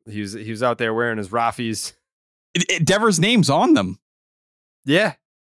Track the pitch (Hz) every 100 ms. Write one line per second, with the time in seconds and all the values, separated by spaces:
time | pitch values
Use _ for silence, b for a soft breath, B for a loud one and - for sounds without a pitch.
0 | 107 104 101 107 107 110 123 117 113 113
1 | 120 110 92 117 117 113 113 107 - -
2 | _ _ _ _ _ 175 - 180 165 196
3 | 220 165 196 240 151 151 254 117 92 95
4 | _ _ _ _ _ _ _ _ 139 165
5 | 208 - _ _ _